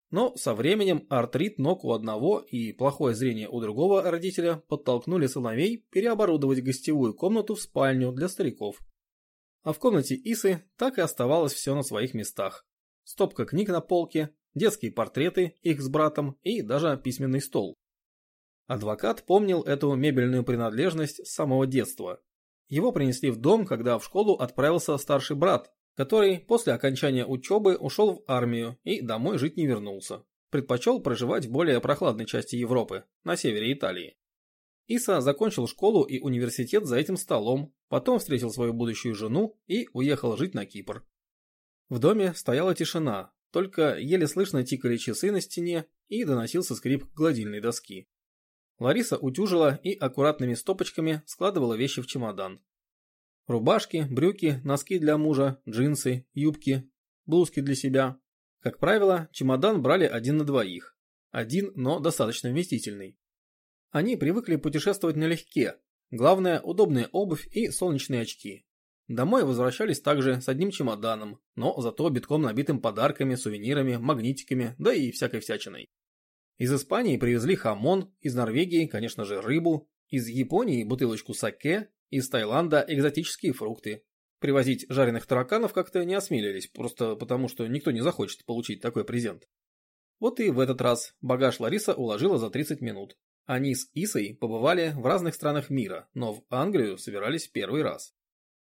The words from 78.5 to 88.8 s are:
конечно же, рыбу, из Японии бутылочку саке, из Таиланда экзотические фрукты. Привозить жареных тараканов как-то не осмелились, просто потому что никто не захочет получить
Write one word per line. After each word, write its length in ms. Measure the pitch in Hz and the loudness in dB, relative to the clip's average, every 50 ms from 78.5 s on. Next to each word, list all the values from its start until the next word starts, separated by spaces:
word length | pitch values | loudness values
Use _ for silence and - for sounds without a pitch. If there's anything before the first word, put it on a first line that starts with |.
| 110 143 180 180 170 165 160 | 0 0 0 2 2 0 0
конечно 380 | - - 104 113 113 - - 104 | 0 -4 -6 -6 -6 -6 -8 -6
же, 160 | 98 101 95 | -6 -6 -4
рыбу, 480 | - 110 143 165 165 170 160 147 - _ _ _ _ - | -2 0 0 2 2 2 0 0 -2 _ _ _ _ -4
из 180 | 143 131 113 | -4 -4 -4
Японии 560 | 117 117 131 127 - 156 202 254 214 143 120 | -2 -2 -4 -2 0 0 0 2 2 0 0
бутылочку 500 | 110 104 127 127 131 117 110 107 - - | 0 -2 -2 0 0 0 -2 -4 -8 -10
саке, 560 | 104 - - 107 - - - 143 175 214 214 - _ _ _ - | -6 -4 -4 -4 -4 -4 -2 -2 -2 -2 -4 -8 _ _ _ -6
из 180 | 139 135 127 - | -4 -4 -2 0
Таиланда 560 | - 120 107 104 117 151 175 165 151 147 - - | -2 -2 0 0 0 0 2 4 2 2 2 2
экзотические 640 | 160 139 139 147 143 160 170 - - - - 165 | 0 2 2 2 0 -2 -4 -6 -6 -4 -4 -4
фрукты. 520 | 127 - 107 110 117 - - 107 107 - _ _ _ _ _ _ _ - | -2 -2 -4 -8 -8 -8 -8 -10 -10 -10 _ _ _ _ _ _ _ -4
Привозить 440 | - 143 139 139 123 135 127 - - - | 0 2 2 4 4 2 0 -2 -2 -2
жареных 380 | 127 135 131 120 117 113 - | 2 2 2 2 2 -2 -2
тараканов 460 | - 131 123 127 - 208 226 233 - | 0 0 0 2 0 0 0 0 0
как-то 320 | - 185 175 - - 185 175 | -2 -2 -4 -2 -2 -2 -2
не 100 | 175 190 | 0 -2
осмелились, 520 | 202 190 - 160 117 104 101 98 95 - | -2 -2 -2 -2 0 0 -2 -4 -6 -10
просто 480 | - - - 120 120 - - 120 113 107 | -12 -10 -8 -8 -6 -4 -4 -4 -4 -4
потому 320 | 110 120 117 127 127 131 | -4 -4 -4 -2 -2 -2
что 180 | 120 - - 117 113 | -4 -4 -4 -4 -4
никто 240 | 123 151 - 165 | -4 -2 -2 -2
не 80 | 123 113 | 0 0
захочет 440 | 127 170 - - 107 92 - - - | 0 -2 0 -2 -6 -6 -8 -14 -10
получить 360 | - 117 117 113 - 104 - | -8 -6 -6 -6 -6 -8 -6